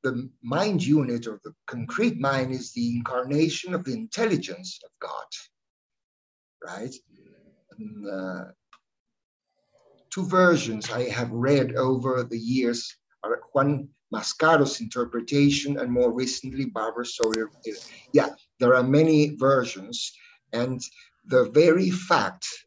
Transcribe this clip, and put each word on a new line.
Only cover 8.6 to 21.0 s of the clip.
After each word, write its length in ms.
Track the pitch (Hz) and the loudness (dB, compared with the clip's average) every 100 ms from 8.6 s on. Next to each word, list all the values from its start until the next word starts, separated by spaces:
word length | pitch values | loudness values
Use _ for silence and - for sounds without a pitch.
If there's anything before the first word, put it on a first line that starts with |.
| _ _ _ _ _ _ _ _ _ _ _ _ _ _ _ | _ _ _ _ _ _ _ _ _ _ _ _ _ _ _
two 140 | - 185 | -8 0
versions 640 | 185 180 165 117 110 - | 4 6 4 0 -6 -6
I 180 | 110 123 | -4 -4
have 220 | 113 117 | -4 -4
read 440 | 113 131 143 104 - | -2 2 2 2 0
over 480 | 131 131 127 127 | 0 0 0 -2
the 140 | 120 117 | -4 -6
years 580 | 113 131 120 117 - - _ _ | -2 0 0 -2 -8 -16 _ _
are 180 | 104 120 - | -6 -6 -2
Juan 360 | 139 143 143 - _ _ | 0 2 0 -6 _ _
Mascaro's 680 | 110 - - 160 156 135 - | -8 -6 0 4 4 4 -2
interpretation 1000 | 113 123 120 120 117 143 143 143 143 139 | -8 -6 -4 -4 -2 4 4 4 -2 -4
and 120 | 123 | 0
more 220 | 123 123 | 2 2
recently 520 | 117 127 - 131 131 | 2 -4 -4 -8 -6
Barbara 420 | 127 107 110 113 120 | -6 -4 -6 -6 -10
Sawyer. 440 | - 113 110 110 _ 113 101 - - - | 4 4 4 -4 _ -12 -12 -14 -20 2
Yeah, 180 | 143 143 - _ _ | 2 2 -6 _ _
there 160 | 123 | 4
are 80 | 127 | 4
many 540 | 127 143 160 151 147 147 | 6 4 6 6 4 2
versions, 760 | 135 135 120 98 101 120 - - - _ _ | 2 2 0 -8 -12 -10 -10 -12 -20 _ _
and 280 | 113 127 127 - - | -4 -4 -6 -10 -18